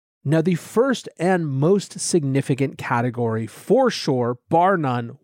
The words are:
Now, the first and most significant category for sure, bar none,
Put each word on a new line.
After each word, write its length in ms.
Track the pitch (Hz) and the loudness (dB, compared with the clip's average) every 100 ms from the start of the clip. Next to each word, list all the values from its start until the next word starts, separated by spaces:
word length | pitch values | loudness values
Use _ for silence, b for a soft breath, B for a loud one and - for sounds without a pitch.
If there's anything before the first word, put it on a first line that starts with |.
| _ _ | _ _
Now, 180 | 139 160 | -2 0
the 140 | 160 170 | 2 -2
first 520 | - 220 269 233 - - | -2 0 0 0 -6 -4
and 260 | 170 185 160 | 0 0 0
most 540 | 135 156 202 - - | 0 2 2 0 -8
significant 760 | - 180 139 135 - 131 135 - | -2 0 2 0 0 -2 -2 -4
category 680 | - 120 123 120 117 110 110 | -4 -2 -2 -2 -2 -2 -6
for 460 | - - 233 262 | -10 0 2 4
sure, 460 | - - 131 120 123 _ | 0 -2 0 0 -4 _
bar 280 | 165 180 196 | 2 4 2
none, 420 | 143 123 117 - | 0 -4 -6 -12